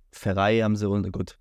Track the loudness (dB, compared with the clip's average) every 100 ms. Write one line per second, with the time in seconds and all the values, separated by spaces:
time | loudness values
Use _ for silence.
0 | _ -8 -4 0 2 4 2 0 0 -2
1 | -2 -4 -8 -10